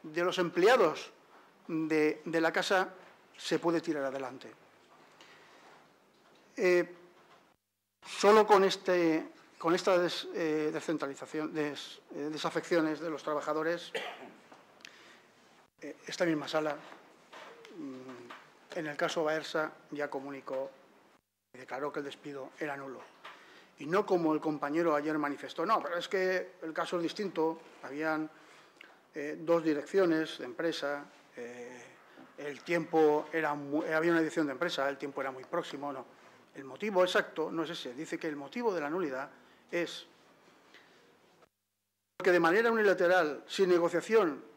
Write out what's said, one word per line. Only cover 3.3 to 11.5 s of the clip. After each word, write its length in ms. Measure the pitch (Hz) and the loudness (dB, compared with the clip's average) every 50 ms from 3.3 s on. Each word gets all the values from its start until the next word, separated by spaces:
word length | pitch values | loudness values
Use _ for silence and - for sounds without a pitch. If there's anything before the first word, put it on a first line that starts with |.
| _ - | _ -12
se 200 | - - 170 156 | -4 -2 -2 0
puede 220 | - 175 170 165 | 2 2 0 0
tirar 240 | 160 170 151 147 135 | 0 -2 -4 -2 -2
adelante. 480 | 135 131 139 135 123 127 127 - 117 107 - - - _ _ _ _ - - - - - - - - - - - - - - - - - - - _ _ _ _ _ _ _ _ _ _ - _ _ _ | -4 -4 -6 -8 -8 -10 -14 -16 -18 -20 -20 -20 -20 _ _ _ _ -20 -20 -20 -20 -20 -20 -20 -20 -20 -20 -20 -20 -20 -20 -20 -20 -20 -20 -20 _ _ _ _ _ _ _ _ _ _ -20 _ _ _
Eh, 380 | - 214 180 180 175 175 175 - - - - _ - - _ - - _ _ _ _ _ _ _ _ _ _ _ _ - | 2 4 6 6 6 4 0 -6 -20 -20 -20 _ -20 -20 _ -20 -20 _ _ _ _ _ _ _ _ _ _ _ _ -16
solo 400 | - - - - 196 214 220 208 | -12 -4 4 6 8 8 8 8
con, 160 | 208 214 190 | 8 8 6
este, 680 | 190 190 - - - - 180 175 170 165 156 160 - - - - - - _ - | 6 4 2 -2 0 0 2 4 4 4 2 2 -2 -6 -16 -20 -20 -20 _ -4
con 160 | - 156 170 | 0 2 2
esta 240 | 180 - 208 185 175 | 2 4 4 4 4
des-, 300 | 180 165 - - - 370 359 | 4 2 -2 -4 -8 -8 -4
eh, 360 | 202 170 156 151 156 151 156 | -2 -2 0 0 0 0 -2
descentralización, 800 | 165 156 - - 160 147 147 139 135 - 135 - - 156 156 151 | -4 -4 -4 -2 -2 -2 -4 -6 -8 -10 -14 -8 -6 -6 -6 -4